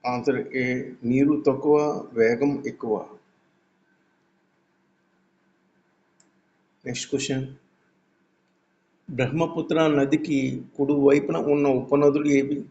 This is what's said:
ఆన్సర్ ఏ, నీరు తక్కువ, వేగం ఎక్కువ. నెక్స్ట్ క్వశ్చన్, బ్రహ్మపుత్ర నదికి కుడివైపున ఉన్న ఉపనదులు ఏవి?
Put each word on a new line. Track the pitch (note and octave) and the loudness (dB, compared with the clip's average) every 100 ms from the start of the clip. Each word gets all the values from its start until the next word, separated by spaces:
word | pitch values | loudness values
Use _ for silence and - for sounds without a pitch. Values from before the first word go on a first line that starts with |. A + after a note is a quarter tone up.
ఆన్సర్ | B2 B2 C3 B2+ - C3 | -4 -2 -2 -2 -4 -4
ఏ, | B2+ B2+ - - A#2+ | -2 -4 -8 -8 -2
నీరు | C3 C#3+ D3 C#3+ | 2 2 2 2
తక్కువ, | C3 D3+ D3 D3 C#3+ - A#2 | 0 2 2 2 -4 -6 0
వేగం | A2+ A#2+ C#3+ B2+ A#2 | 2 2 -2 -2 -8
ఎక్కువ. | G#2 A#2 G2+ - - _ _ _ _ _ _ _ _ _ _ _ _ _ _ _ _ _ _ _ _ _ _ _ _ _ _ _ _ _ _ _ _ _ _ _ _ | -10 -4 -4 -6 -18 _ _ _ _ _ _ _ _ _ _ _ _ _ _ _ _ _ _ _ _ _ _ _ _ _ _ _ _ _ _ _ _ _ _ _ _
నెక్స్ట్ | C3 A#2+ - | -10 -10 -6
క్వశ్చన్, | C#3 - C3 C3+ - _ _ _ _ _ _ _ _ _ _ _ _ _ _ - | -4 -4 -6 -6 -14 _ _ _ _ _ _ _ _ _ _ _ _ _ _ -12
బ్రహ్మపుత్ర | C3 B2 D#3 E3 E3 - D#3 D#3+ C#3+ | -4 -2 0 -2 -4 -2 2 2 2
నదికి | C#3 D3+ D#3+ C#3 C3 B2+ - - | 2 0 0 -2 -2 -6 -12 -4
కుడివైపున | C#3+ D3 C#3 C#3+ - - D3 | 0 4 6 4 2 -4 0
ఉన్న | D3 C#3+ B2+ | 2 2 0
ఉపనదులు | A#2 C#3+ D3 D3 D3 C#3 | 0 4 4 4 2 2
ఏవి? | C3+ C#3+ - | 2 -4 -8